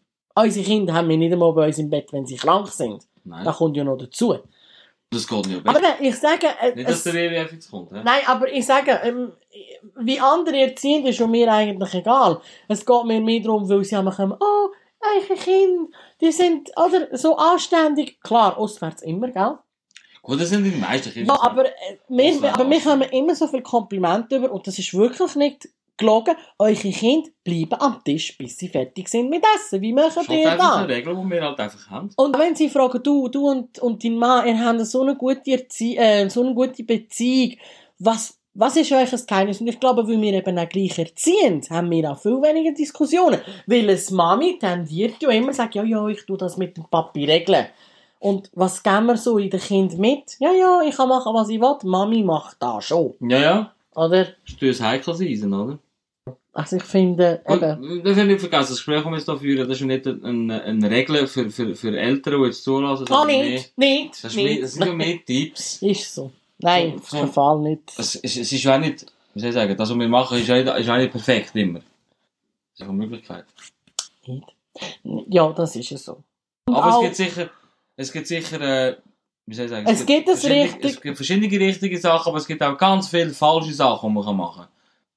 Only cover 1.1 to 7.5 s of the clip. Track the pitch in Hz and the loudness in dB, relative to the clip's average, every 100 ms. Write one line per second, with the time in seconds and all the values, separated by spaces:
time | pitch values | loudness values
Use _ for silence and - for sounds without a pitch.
1.1 | 160 165 175 170 160 151 151 151 151 - | 2 2 2 2 4 2 0 -2 -4 -4
2.1 | 139 131 127 147 185 202 - 120 98 _ | -10 -10 -4 0 2 0 -6 -8 -8 _
3.1 | _ - 82 165 151 165 147 139 131 123 | _ -20 -8 -6 -2 -2 0 -4 -4 -8
4.1 | - 233 - - _ _ _ _ _ _ | -2 0 0 -6 _ _ _ _ _ _
5.1 | 113 - 107 95 92 233 285 349 - 277 | -8 -4 -4 -4 -2 0 2 2 2 -2
6.1 | 226 294 330 311 - 247 240 247 - 175 | 0 0 2 0 0 -2 -2 -2 -2 -2
7.1 | 170 170 170 165 | -2 -2 -4 -6